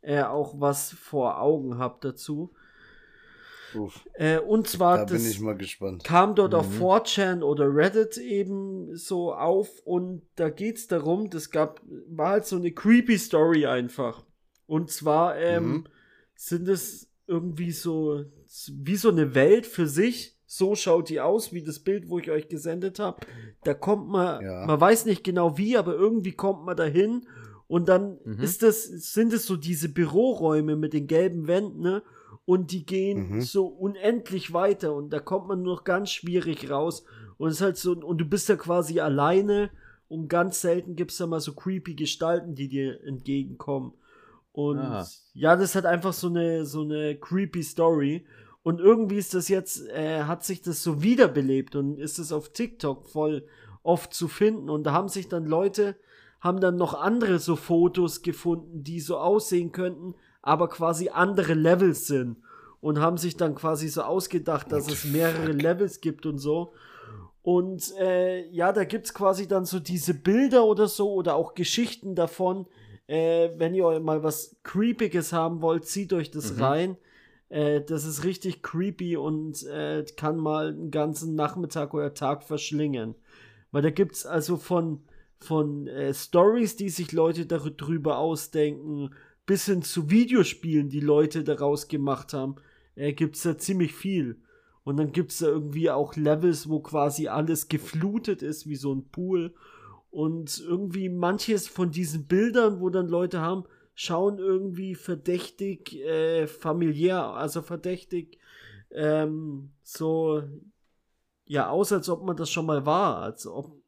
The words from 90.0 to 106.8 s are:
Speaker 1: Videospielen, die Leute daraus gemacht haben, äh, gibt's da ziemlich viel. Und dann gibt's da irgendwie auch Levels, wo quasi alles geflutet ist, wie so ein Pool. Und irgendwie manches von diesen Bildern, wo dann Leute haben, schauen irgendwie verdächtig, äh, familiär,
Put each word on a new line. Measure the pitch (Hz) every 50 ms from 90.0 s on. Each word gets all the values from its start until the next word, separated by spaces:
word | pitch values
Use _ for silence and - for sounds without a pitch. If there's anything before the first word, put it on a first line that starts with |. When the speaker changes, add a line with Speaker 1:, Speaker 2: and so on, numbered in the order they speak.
| 160 147
Speaker 1:
Videospielen, | 185 226 240 233 254 247 180 - - - - 165 156 151 143 143
die | 135 147
Leute | 147 147 147 147 156 156 151 165 147
daraus | 139 147 - 143 143 147 143 - -
gemacht | - 147 139 139 135 127 - -
haben, | - 143 135 135 139 - _ _ _ _ _ _ _
äh, | - 143 147
gibt's | 143 143 160 151 151 - -
da | 170 156 160
ziemlich | - - 196 185 175 147 -
viel. | - - 190 196 180 147 123 113 - _ _ _ _ _ _ _ _ _
Und | 139 139 147
dann | 156 143
gibt's | 147 175 180 - - -
da | 165 156
irgendwie | 151 160 147 147 143 156 165 165
auch | 139 139 147 143 -
Levels, | 156 151 147 151 151 170 180 165 - - 151
wo | 156 151
quasi | 151 - - 156 180 151 139 - 151 -
alles | - 147 156 160 165 156 - _
geflutet | 160 143 - - - 160 165 196 202 226 220 - 196 -
ist, | - 147 151 151 - 151
wie | 147
so | 131 131 143 135
ein | 135 135 _
Pool. | - - 180 185 185 180 165 170 - _ - - - - - - - - _ _
Und | - - 151 160 165 165 160 139 - - -
irgendwie | 170 175 180 202 190 170 196 190 185
manches | 180 180 175 175 190 208 - - 220 202 - -
von | - - 185 175
diesen | 151 170 185 156 151 160 143 -
Bildern, | 170 190 214 240 226 247 233 214 208 180
wo | 180 185
dann | 175 185 180 170
Leute | 170 175 180 175 - 175
haben, | 160 165 185 190 180 _ _ _ _ _ _
schauen | - - - 170 165 185 202 208 196
irgendwie | 185 190 190 185 196 196 180 170 190 190 185
verdächtig, | - - - 175 151 143 - 180 175 175 - _ - 202 196 190 156 - - - 147
äh, | 131 156 160 160 160 160 165 165 156 151
familiär, | 156 - - 160 156 170